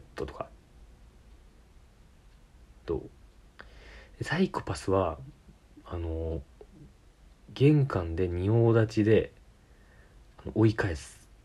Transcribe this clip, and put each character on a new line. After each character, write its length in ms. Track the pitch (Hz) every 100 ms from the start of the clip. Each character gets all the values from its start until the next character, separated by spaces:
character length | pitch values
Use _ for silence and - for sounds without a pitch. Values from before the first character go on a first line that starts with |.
| - -
ト 100 | -
と 80 |
か。 140 | - - - - - - - - - - - - - _ - - _ - - - - - - - - -
ど 100 | 82
う？ 1300 | - - - - - - - - - - - -
サ 160 | - 175
イ 100 | 190
コ 120 | -
パ 120 | - 101
ス 140 | -
は、 300 | 95 90 73 135 - - - _ - -
あ 120 | 87
の、 440 | 82 80 82 78 - - - - - _ - _ - - -
玄 320 | 107 139 151 135
関 300 | 101 82 82
で 120 | 90
仁 380 | 87 95 117 117
王 80 |
立 220 | 113 107 110
ち 80 |
で、 280 | 104 104 - - - _ _ - - - - - - -
あ 40 | -
の、 40 | 110
追 100 | 110
い 60 |
返 220 | 107 101 78
す。 340 | - - - -